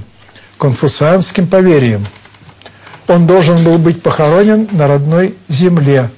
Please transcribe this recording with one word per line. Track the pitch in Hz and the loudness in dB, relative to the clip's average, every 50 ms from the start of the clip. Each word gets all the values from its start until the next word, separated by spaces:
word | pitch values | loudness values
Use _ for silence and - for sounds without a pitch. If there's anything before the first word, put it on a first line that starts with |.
| 101 - _ _ - - - - - - _ - | -10 -14 _ _ -20 -20 -20 -20 -20 -20 _ -4
конфуцианским | - 143 127 - - 143 - - 147 151 175 190 175 - - 208 180 | -4 -2 -2 -2 -2 -4 -2 -2 0 0 0 0 -2 -4 -4 -4 -2
поверьям, | 165 190 190 185 185 165 147 131 120 110 101 101 101 - - - - - _ - - - - - - - - - - - - - - | 0 0 2 2 2 2 2 2 0 -2 -4 -6 -10 -14 -18 -20 -20 -20 _ -20 -20 -20 -20 -20 -20 -20 -20 -20 -20 -20 -10 -4 0
он | 175 175 170 | 0 2 2
должен | 165 180 190 170 151 175 170 165 | 2 2 2 2 2 2 2 2
был | 165 165 170 | 2 2 2
быть | 160 170 165 - - | 2 0 -2 -2 -2
похоронен | 165 127 - 160 147 160 180 208 214 214 214 220 214 202 | -4 -2 0 0 0 2 2 2 2 0 0 -2 -2 -2
на | 170 147 143 | -2 0 0
родной | 143 143 139 151 160 170 185 190 - - - - | 0 0 0 -2 0 0 -2 -2 -4 -10 -10 -6
земле, | 156 131 175 180 175 165 143 139 139 135 123 117 - | -4 -2 0 0 0 0 0 2 0 0 -2 -4 -8